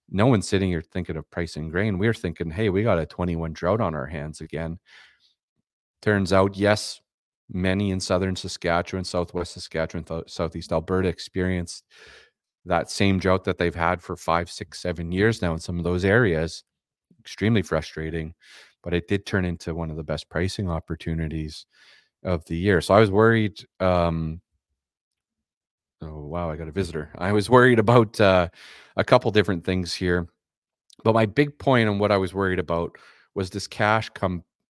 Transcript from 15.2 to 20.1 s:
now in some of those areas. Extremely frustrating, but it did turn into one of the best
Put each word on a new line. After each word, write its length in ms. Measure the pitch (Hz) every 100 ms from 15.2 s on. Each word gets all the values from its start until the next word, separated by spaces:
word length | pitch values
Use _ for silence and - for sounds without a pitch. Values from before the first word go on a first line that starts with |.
| 110 113
now 140 | 90
in 40 | 82
some 200 | - 87
of 60 |
those 200 | 85 90
areas. 580 | 95 110 113 78 82 - - _ _ _ _ _
Extremely 440 | - - 101 113
frustrating, 720 | 87 78 - - 80 82 80 - _ - - _
but 120 | 85
it 140 | 87 -
did 180 | 101 -
turn 180 | 101
into 300 | 90 85 -
one 160 | 82 82
of 60 | 78
the 80 |
best 240 | 76